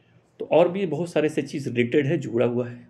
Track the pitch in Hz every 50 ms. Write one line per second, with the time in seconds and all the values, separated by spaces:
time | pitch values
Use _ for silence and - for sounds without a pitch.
0 | _ _ _ _ _ _ _ - 151 - - 151 175 175 175 196 202 170 143 143
1 | 175 170 - 156 156 151 151 160 135 135 - 151 135 127 117 120 120 117 - 151
2 | 143 135 170 151 131 - 110 117 123 120 120 120 123 117 120 - -